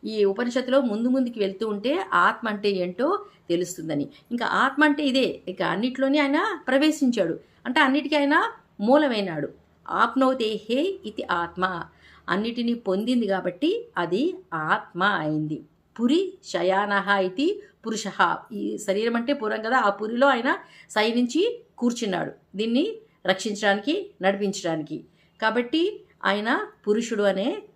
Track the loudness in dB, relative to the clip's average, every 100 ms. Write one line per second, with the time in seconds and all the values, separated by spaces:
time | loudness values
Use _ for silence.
0 | -6 2 2 2 -2 -2 2 2 2 0
1 | 0 2 0 -2 -4 -2 -4 -2 -2 -2
2 | 0 2 2 0 -4 -2 0 0 -2 -2
3 | -2 -2 -6 _ _ -2 -2 -8 -6 -4
4 | -4 -10 _ -4 -2 2 0 4 4 4
5 | 2 2 0 -2 -10 -4 -2 0 -2 0
6 | 0 2 2 0 0 -4 0 2 2 2
7 | 0 2 0 -2 -10 _ -2 2 4 2
8 | 0 0 4 2 0 -6 _ -4 4 6
9 | 4 0 -2 -4 -6 -10 _ _ -6 0
10 | 2 4 2 2 -2 -2 -2 -2 0 -4
11 | -10 -10 -4 -2 -2 -2 -4 -4 -12 _
12 | -20 -18 -4 -2 -2 -2 -2 -2 0 -2
13 | 2 0 2 0 -2 -2 0 0 -4 -4
14 | -2 0 0 -4 -10 -6 0 -2 -2 0
15 | 0 2 0 -2 -2 -6 -10 _ _ -2
16 | 2 2 0 -8 -8 -2 2 2 2 0
17 | 2 2 2 0 0 0 -10 _ -8 -6
18 | -6 0 2 2 -6 -8 -6 -6 -2 0
19 | 0 0 0 -2 -2 -4 0 2 2 0
20 | -4 2 4 4 0 -2 -6 -20 -6 0
21 | 2 2 0 2 0 -2 -14 -2 -2 0
22 | -4 -4 -4 -10 _ -6 0 2 0 -4
23 | -16 _ -2 -2 -2 -2 0 0 0 -4
24 | -4 _ -2 0 -2 -2 -4 -4 -6 -10
25 | -12 _ _ _ 0 0 0 0 0 -2
26 | -18 _ 0 0 0 -2 -4 -8 0 0
27 | 0 0 2 2 -2 -4 -10